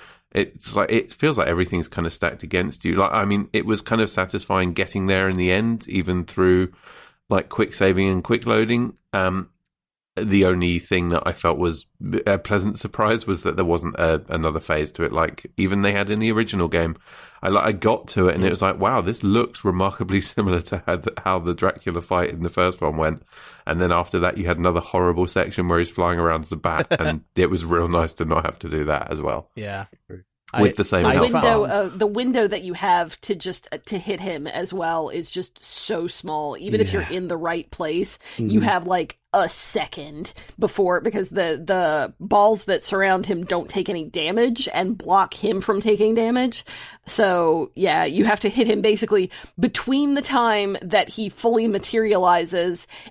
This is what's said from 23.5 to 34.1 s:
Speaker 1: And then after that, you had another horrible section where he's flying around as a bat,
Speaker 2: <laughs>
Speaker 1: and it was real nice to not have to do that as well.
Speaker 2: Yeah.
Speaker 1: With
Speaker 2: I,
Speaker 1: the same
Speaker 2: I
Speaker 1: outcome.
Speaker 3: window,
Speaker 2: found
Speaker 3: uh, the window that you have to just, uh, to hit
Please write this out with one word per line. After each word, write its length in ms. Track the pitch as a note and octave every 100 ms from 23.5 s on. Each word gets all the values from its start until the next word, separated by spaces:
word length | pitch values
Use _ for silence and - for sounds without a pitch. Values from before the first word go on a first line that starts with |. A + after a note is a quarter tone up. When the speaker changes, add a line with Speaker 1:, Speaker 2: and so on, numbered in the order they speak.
| - -
Speaker 1:
And 160 | E2+
then 100 | F2+
after 280 | F2 F2 F#2
that, 180 | F2 -
you 80 | F2
had 140 | E2
another 220 | F2 E2+
horrible 440 | - F#2 F2+ E2+ F2+
section 420 | F#2+ E2+ - F2+
where 120 | E2+
he's 100 | E2+
flying 300 | - F2 F2
around 240 | E2+ D#2+ D#2+
as 60 |
a 60 | D#2+
bat, 280 | E2+ D#2+ -
Speaker 2:
<laughs> 80 | -
Speaker 1:
and 240 | D#2 D#2 - -
it 140 | F2+
was 160 | F2+ E2
real 220 | E2+ E2+
nice 260 | E2+ E2
to 120 | - E2
not 200 | D#2+ D#2+
have 140 | -
to 100 | E2
do 160 | D#2 D2
that 260 | D2 -
as 80 | D2+
well. 300 | D2 A1+ - -
Speaker 2:
Yeah. 300 | G#2 G2 G2 _ - F#2 - _ - -
Speaker 1:
With 140 | G#2
Speaker 2:
I, 20 | -
Speaker 1:
the 80 |
same 220 | F#2+ F#2 F2
Speaker 2:
I 80 | F2+
Speaker 1:
outcome. 180 | D#2+
Speaker 3:
window, 320 | - - A3 G#3
Speaker 2:
found 40 | G3+ F#3+
Speaker 3:
uh, 40 | F3+
the 80 | G#3
window 420 | G#3 B3+ B3 G3+
that 140 | G3
you 120 | F3+
have 460 | E3+ F#3+ F3 E3 -
to 120 | -
just, 340 | F#3 F#3+ F3 -
uh, 80 | - -
to 100 | G3
hit 220 | G3+